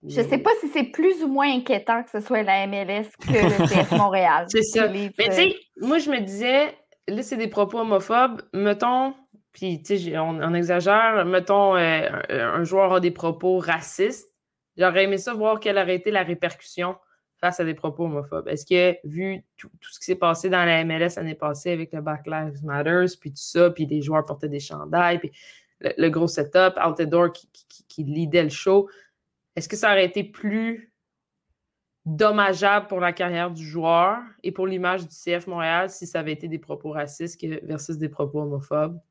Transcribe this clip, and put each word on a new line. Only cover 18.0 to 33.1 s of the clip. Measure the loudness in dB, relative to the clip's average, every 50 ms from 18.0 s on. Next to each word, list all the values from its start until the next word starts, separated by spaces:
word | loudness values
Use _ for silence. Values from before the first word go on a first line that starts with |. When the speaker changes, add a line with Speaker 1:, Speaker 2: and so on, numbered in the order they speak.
| -4
Speaker 2:
homophobes. | -4 -4 -6 -8 -6 -8 -8 -6 -6
Est-ce | -8 -8 -2
que, | 0 2 4 4 4 2 0 -8
vu | -12 -8 -6 -6 -6 -6 -8 -12 _ _
tout, | _ -20 -20 _ _
tout | -20 -20
ce | -20 -16
qui | -4
s'est | -4 -2
passé | 0 2 0 0 0 0 0
dans | 2 2 4
la | 4 4 2
M | 2 0
L | 0 0
S | 0 -2 -2
l'année | -4 -8 -8 -8
passée | -6 -6 -6 -6 -4 -4 -4
avec | -4 -4 -6 -8
le | -10 -8
Black | -6 -6 -8 -8 -8
Lives | -8 -6 -6 -6 -8 -8 -10
Matter, | -8 -6 -4 -2 0 2 2 2 2 0 -2 _
puis | _ -14
tout | -14
ça, | -12 -14 -4 4 4 4 4
puis | 4 0 -4
les | -2 -2 -2
joueurs | -2 0 0 0 0
portaient | -2 -8 -8 -6 -6
des | -6 -8
chandails, | -10 -10 -12 -12 -8 -2 0 2 2 2 2 0
puis | -4 -8 _ -18 -20 -20 -20 _ _ _ _ _
le, | -6 -6 0
le | 2 2 2
gros | 4 2 0 0
setup, | 0 -2 -6 2 4 6 6 6 4
Altidore | 2 0 0 0 -2 -2 0 2 2 2 2
qui, | 0 -8 _ _
qui, | _ -20 _
qui, | _ -20 -20 _
qui | _ -12 -10 -8
leadait | -6 -4 -4 -2 2 2 2 2
le | 2
show, | -2 -4 0 2 4 4 2 0 -10 -20 _ _ _ _ _ _ _ _ _ _ _
est-ce | -12 -10 -10
que | -8
ça | -2 2 2
aurait | 4 4 4
été | 2 0 -4
plus | -6 -6 -10 -8 -6 -4 -2 -2 -2 -4 -6 -8 -14 _ _ _ _ _ _ _ _ _ _ _ _ _ _ _ _ _ _ _ _ _ _ _ _
dommageable | -8 0 2 2 4 4 4 2 2 2 2 2 4 4 2 0 -2
pour | -4 -2
la | -2 -2